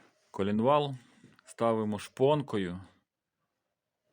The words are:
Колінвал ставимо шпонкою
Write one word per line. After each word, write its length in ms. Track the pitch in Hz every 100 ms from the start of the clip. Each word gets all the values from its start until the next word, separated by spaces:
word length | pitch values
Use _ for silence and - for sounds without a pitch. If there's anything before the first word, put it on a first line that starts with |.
| _ _ _
Колінвал 680 | - 98 107 120 147 143 131 - _ - _
ставимо 540 | - - 117 110 107 104
шпонкою 840 | - - 135 151 143 107 92 90 95 _ _ _ _ _ _ _ _ _ _ _ _